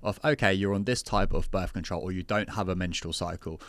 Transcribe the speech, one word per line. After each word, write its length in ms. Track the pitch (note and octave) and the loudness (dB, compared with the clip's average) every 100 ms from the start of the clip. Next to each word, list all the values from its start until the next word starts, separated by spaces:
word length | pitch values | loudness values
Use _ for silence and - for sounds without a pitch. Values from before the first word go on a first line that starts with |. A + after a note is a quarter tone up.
of, 160 | - G2+ | -4 0
"Okay, 280 | D3+ D3 G2+ | 0 4 4
you're 220 | G2 G3 | 4 2
on 100 | G2+ | 2
this 160 | G2+ B2 | 0 -2
type 320 | - G#2 G2+ | 0 2 4
of 180 | - - | 2 2
birth 200 | F#2+ F2+ | 0 -2
control, 300 | F#2 E2 F2 | -4 -4 -4
or 80 | F#2 | -2
you 140 | F#2 | -4
don't 260 | F2 G#2 - | 0 -2 0
have 180 | - F#2 | -2 -2
a 60 | |
menstrual 380 | F2+ F2+ E2 E2+ | 0 -2 -2 -4
cycle. 480 | E2 F2 E2 E2 D#2+ | -4 -4 -4 -8 -10